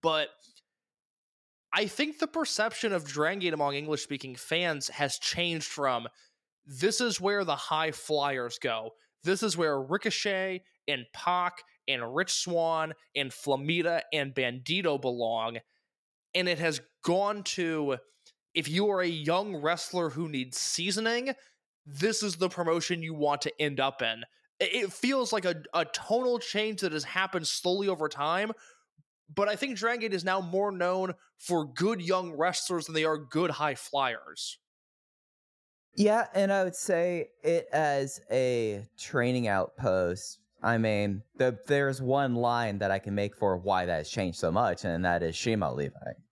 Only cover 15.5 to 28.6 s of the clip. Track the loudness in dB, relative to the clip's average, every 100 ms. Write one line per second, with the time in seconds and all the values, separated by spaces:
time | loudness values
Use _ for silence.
15.5 | -6 _ _ _ _ _ _ _ 0 0
16.5 | 2 0 0 -8 _ 2 2 2 -2 -4
17.5 | -2 0 0 0 -2 -6 _ -20 _ _
18.5 | -4 0 2 2 2 0 0 2 2 0
19.5 | -2 0 0 -2 -2 -2 -2 -4 -4 -4
20.5 | -4 -4 -2 -2 0 0 0 -2 -8 _
21.5 | _ _ _ -16 -2 0 2 -2 0 -2
22.5 | 0 0 0 0 -4 -4 0 0 2 -2
23.5 | 0 -2 2 0 0 -2 -2 -8 _ _
24.5 | _ 0 0 -2 0 2 2 2 0 0
25.5 | -2 -2 -2 0 -4 0 2 2 0 -2
26.5 | -2 -2 0 -2 -2 -2 -2 0 -2 -2
27.5 | -2 0 0 0 0 -2 -2 0 0 -2
28.5 | -6